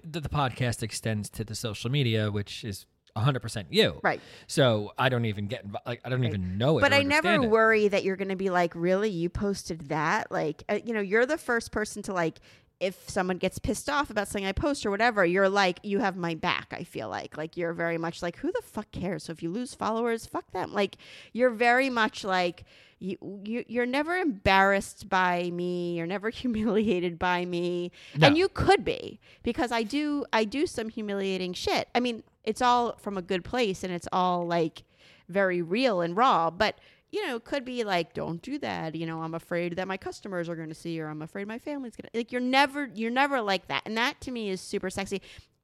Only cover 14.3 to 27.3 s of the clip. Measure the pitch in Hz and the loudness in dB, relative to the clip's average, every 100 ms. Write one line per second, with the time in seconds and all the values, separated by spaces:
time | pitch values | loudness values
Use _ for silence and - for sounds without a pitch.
14.3 | 208 190 196 302 277 220 202 233 208 170 | -2 -2 0 0 0 0 2 4 6 4
15.3 | 185 196 202 190 180 208 196 202 185 170 | 6 6 6 4 2 -2 0 0 0 -4
16.3 | 160 175 95 - - 175 - 110 98 71 | -2 0 -2 -4 -10 -8 -8 -6 -6 -6
17.3 | - 160 - 170 170 170 170 165 - 175 | -8 -8 -4 -4 -2 -2 -2 -2 -4 -6
18.3 | - 294 453 - - 214 - 180 160 - | -4 -4 -4 -6 -10 -8 -6 -4 -4 -8
19.3 | 160 170 202 247 - 202 226 233 226 - | -8 -6 -6 -8 -4 -2 0 0 -2 -4
20.3 | 349 - 185 - 202 196 - - - - | -8 -6 -6 -2 0 0 -2 -20 -20 -8
21.3 | 214 254 220 240 247 269 240 214 - 208 | 2 2 4 4 6 4 2 0 0 0
22.3 | 185 180 - - - - - 180 - - | 2 2 -2 -14 -20 -20 -12 -8 -8 -10
23.3 | 202 202 240 - 233 247 262 311 359 349 | -10 -6 -6 -4 -2 0 0 0 0 0
24.3 | 196 202 190 196 196 - - 208 185 180 | 2 6 6 8 4 0 -10 -2 2 2
25.3 | 175 175 175 180 180 175 170 165 196 214 | 2 -2 -2 -2 -2 -2 -2 -4 -4 -4
26.3 | - 254 214 220 202 214 180 175 170 180 | -4 -4 0 2 2 2 2 0 0 0